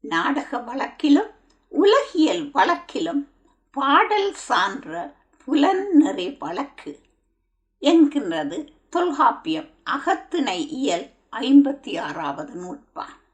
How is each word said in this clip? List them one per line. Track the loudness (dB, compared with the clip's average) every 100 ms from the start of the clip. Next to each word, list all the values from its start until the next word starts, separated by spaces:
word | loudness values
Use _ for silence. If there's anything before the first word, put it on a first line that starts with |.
நாடக | -4 -4 -2 -4 -4 -8
வழக்கிலும் | -8 -10 -10 -4 2 4 2 _ _ _ _
உலகியல் | 2 4 4 2 0 2 2 -4
வழக்கிலும் | 0 0 0 -4 -6 -2 -4 -6 _ _ _ _
பாடல் | -4 2 4 4 0 -2 -6 -4
சான்ற | -2 -2 -6 -10 -10 -10 _ _ _
புலன் | -4 2 2 0 2
நெறி | 4 4 0 -8 -8
வழக்கு | -10 -8 -10 -12 -18 -18 _ _ _ _ _ _ _ _
என்கின்றது | 2 6 6 4 -4 -4 -4 -8 -12 _ _
தொல்காப்பியம் | -2 -2 2 2 2 -6 -6 -6 _
அகத்திணை | -8 -6 -2 -2 -2 -4 -2 -4 -6
இயல் | -4 -4 -4 -6 _ _
ஐம்பத்தி | -8 6 6 6 0 -8 -8
ஆறாவது | -8 -8 -8 -8 -10
நூற்பா. | -12 -12 -14 _ -16 -16 -16 _